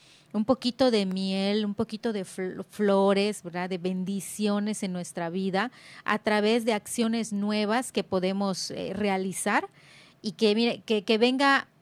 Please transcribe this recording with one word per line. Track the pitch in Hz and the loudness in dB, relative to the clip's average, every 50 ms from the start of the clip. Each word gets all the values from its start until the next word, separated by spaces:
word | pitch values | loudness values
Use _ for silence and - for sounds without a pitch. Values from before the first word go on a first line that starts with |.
| _ - - - _ _ - | _ -20 -20 -20 _ _ -4
un | 208 214 | -2 2
poquito | - 254 - - 247 - - 269 254 | 2 2 0 0 -2 0 2 2 4
de | 226 208 196 | 4 4 2
miel, | 185 185 190 190 190 190 196 196 202 208 220 214 | 0 -2 -2 -2 -2 0 0 0 0 0 0 -2
un | 202 202 | -2 -2
poquito | - 226 226 214 208 - 233 214 | -4 -4 -6 -6 -6 -6 -4 -4
de | 202 185 | -4 -6
fl-, | - - - 185 185 - 185 185 - | -8 -8 -6 -6 -6 -6 -8 -10 -10
flores, | - - 214 202 196 196 196 196 196 196 202 208 202 - - | -4 0 2 4 6 6 6 6 4 4 2 0 -2 -4 -8
¿verdad? | 175 165 180 180 180 | -10 -6 -6 -4 -4
De | 190 180 | -4 -4
bendiciones | 170 185 185 185 185 185 196 196 170 - - - 214 208 202 208 208 214 208 - 214 | -4 -2 -2 -2 -4 -4 -4 -6 -6 -8 -6 -2 0 0 0 0 0 -2 -4 -4 -4
en | 185 180 | -6 -6
nuestra | 180 170 - - 180 170 165 | -6 -8 -8 -8 -6 -6 -4
vida | 170 190 190 190 180 190 214 254 - - - - - - - | -4 -2 -2 0 0 0 0 -2 -4 -12 -20 -20 -20 -8 -2
a | - 208 214 | 0 0 0
través | - 214 208 214 208 214 226 247 220 | 2 2 2 4 4 4 2 2 2
de | 240 220 | 0 -2
acciones | 208 - - - - 226 226 226 233 220 220 208 | -2 -2 -6 -4 -2 0 0 0 -2 -4 -4 -4
nuevas | 202 202 208 208 214 214 202 220 254 254 - | -4 -2 0 0 0 0 0 0 0 -2 -2
que | - 208 190 | -4 -4 -2
podemos, | - 190 185 175 185 196 196 202 196 185 - - - | 0 0 0 0 0 0 0 0 -2 -2 -4 -6 -8
eh, | - - 180 170 190 | -6 -6 -6 -6 -4
realizar | 190 208 202 190 190 190 196 170 - - 208 214 285 381 - _ - - - - - - - _ _ | -2 -2 0 0 0 -2 -4 -4 -4 -2 0 0 0 -2 -4 _ -18 -20 -20 -20 -20 -20 -20 _ _
y | - 220 160 | -8 -8 -4
que, | - 226 208 208 | 2 2 2 4
mire, | 226 233 233 180 - - | 4 2 0 -2 -4 -2
que, | - 220 208 - | -2 -2 0 2
que | - 226 214 | 2 2 4
venga | 233 247 262 262 277 277 269 254 - _ _ _ | 4 4 4 4 4 4 4 2 0 _ _ _